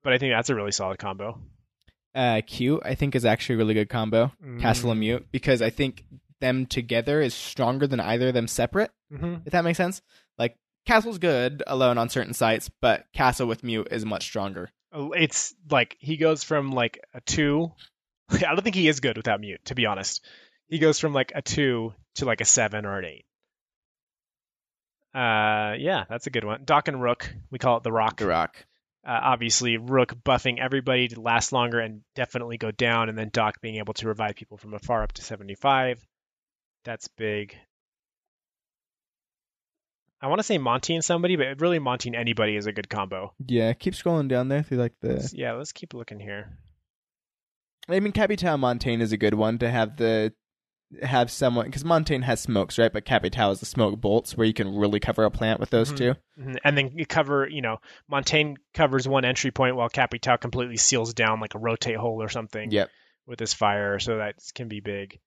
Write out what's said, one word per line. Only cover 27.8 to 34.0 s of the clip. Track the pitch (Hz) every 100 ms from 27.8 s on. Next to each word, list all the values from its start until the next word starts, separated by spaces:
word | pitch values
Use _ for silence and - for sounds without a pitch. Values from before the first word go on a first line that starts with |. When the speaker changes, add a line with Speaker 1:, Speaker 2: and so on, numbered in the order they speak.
Speaker 1:
the | 117
Rock. | 113 110 -
Speaker 2:
The | 104
Rock. | 82 82 - - _ _ _ -
Speaker 1:
Uh, | 117
obviously, | 131 123 117 - 123 113
Rook | 120 131 123 120
buffing | 139 123 131 120
everybody | 127 135 131 127 123
to | 117
last | 117 117 -
longer | 131 120 117
and | 110 110 _ -
definitely | 123 123 120 117
go | 110
down, | 107 120 117 110
and | 110
then | 107
Doc | 117 107 -
being | 113 110
able | 104
to | 107